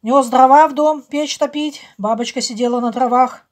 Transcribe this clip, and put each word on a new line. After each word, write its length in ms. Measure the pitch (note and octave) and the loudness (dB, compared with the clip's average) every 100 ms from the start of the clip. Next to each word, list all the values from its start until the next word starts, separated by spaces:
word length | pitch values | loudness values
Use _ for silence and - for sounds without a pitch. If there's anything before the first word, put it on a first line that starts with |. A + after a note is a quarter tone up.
Нёс 240 | A3 C#4 A#3+ | 2 0 2
дрова 400 | B3+ C4 C#4 D#4 | 4 6 6 4
в 80 | C#4 | 2
дом, 260 | D4+ D4+ | -2 -2
печь 380 | _ C#4+ D4 - | _ -8 -6 -6
топить. 420 | D4 D4 D4+ C#4+ - - | -6 -4 -8 -10 -20 -10
Бабочка 420 | G3+ A3+ A#3+ C4 | -6 -4 -6 -8
сидела 400 | - A3 A#3+ A#3+ | -10 -4 -4 -2
на 100 | A#3+ | -4
дровах. 560 | A#3 B3+ B3 B3 - _ | -4 -2 0 0 -4 _